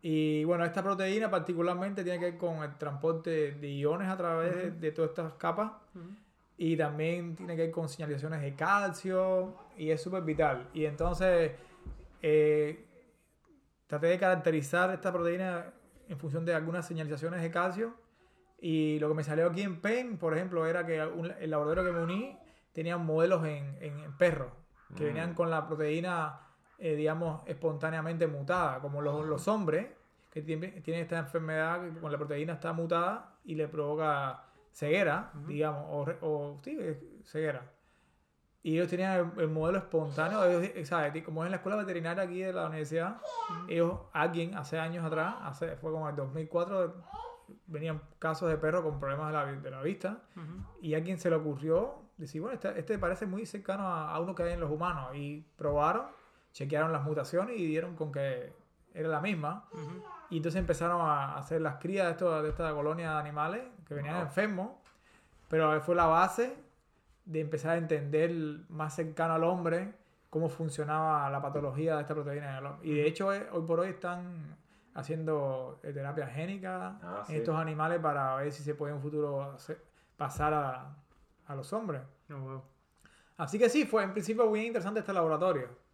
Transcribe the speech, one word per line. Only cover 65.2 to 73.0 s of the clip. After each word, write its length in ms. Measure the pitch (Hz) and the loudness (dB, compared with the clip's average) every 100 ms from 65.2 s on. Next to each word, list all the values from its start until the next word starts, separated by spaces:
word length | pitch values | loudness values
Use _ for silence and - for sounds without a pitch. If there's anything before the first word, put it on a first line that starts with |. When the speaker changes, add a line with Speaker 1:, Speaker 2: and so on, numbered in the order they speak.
| _ _ - | _ _ -2
Speaker 1:
pero 320 | 160 156 156 | 4 6 4
fue 140 | 147 | 4
la 120 | 175 165 | 6 8
base 480 | 160 185 - 247 277 - _ _ _ _ _ | 8 6 4 -2 -2 -16 _ _ _ _ _
de 160 | - 160 | -6 -4
empezar 320 | 151 156 156 | -2 -2 0
a 40 | 170 | 0
entender 540 | 160 156 143 156 170 170 156 151 170 | 2 0 2 2 2 2 -2 -6 -10
más 260 | 156 156 147 | -6 -6 -4
cercano 380 | 160 156 165 | -6 0 2
al 100 | 160 | 4
hombre 500 | 165 180 170 170 190 - _ _ _ | 4 2 2 0 -2 -10 _ _ _
cómo 200 | 156 160 | -2 -2
funcionaba 800 | - 160 139 151 156 160 151 139 | -2 -6 -4 -2 0 4 2 2
la 100 | 139 | -2
patología 540 | 139 147 143 131 160 156 | -2 -2 -2 0 0 0
de 40 | |
esta 120 | 143 | 0
proteína 360 | 151 143 143 143 | -4 -4 -6 -6
en 60 | 135 | -8
el 100 | 139 | -8
hombre. 220 | 143 170 | -8 0
Y 60 | |
de 60 | 147 | 4